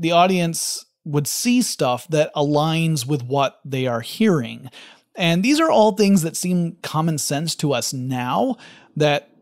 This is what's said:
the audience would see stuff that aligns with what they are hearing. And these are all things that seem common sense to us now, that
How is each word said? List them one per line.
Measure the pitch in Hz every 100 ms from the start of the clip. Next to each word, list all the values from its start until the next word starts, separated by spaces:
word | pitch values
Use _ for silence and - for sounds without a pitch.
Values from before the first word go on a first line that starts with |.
the | 165
audience | 170 180 185 170 160 - - - _
would | 165 147 143
see | - 240 247
stuff | 233 - 135 120 -
that | 156 156
aligns | - 147 147 156 160 165 156 123
with | 147
what | 123 139 135 -
they | 139 135 131
are | 117
hearing. | 113 - 220 165 113 113 135 - - - _ -
And | 170 170
these | 226 294
are | 320
all | 226 214
things | 208 202 196
that | 160 -
seem | 180 180 170 -
common | - 151 160 151
sense | - 143 160 -
to | 151
us | 127 -
now, | 135 127 127 123 165 262 240 - - - -
that | 147 147 - _